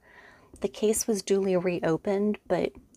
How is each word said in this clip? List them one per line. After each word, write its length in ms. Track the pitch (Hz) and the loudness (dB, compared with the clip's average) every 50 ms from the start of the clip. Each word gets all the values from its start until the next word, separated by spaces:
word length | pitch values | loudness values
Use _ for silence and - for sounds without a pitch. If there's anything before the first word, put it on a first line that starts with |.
| _ - - - - - - - - - - - | _ -20 -20 -20 -20 -20 -20 -20 -20 -20 -12 -6
The 80 | - | -6
case 400 | 190 - - 214 208 220 - - | -6 -4 0 0 0 0 0 0
was 140 | - 214 190 | -2 -2 -2
duly 340 | - - 196 196 196 196 185 | 0 0 0 2 2 2 2
reopened, 840 | 175 185 185 175 165 - 165 160 160 - 208 196 202 208 214 202 - _ | 2 2 0 -2 0 0 0 0 0 0 -2 0 0 0 0 -2 -4 _
but 280 | - 180 165 - - - - - _ - | -2 -2 0 0 -2 -4 -6 -20 _ -20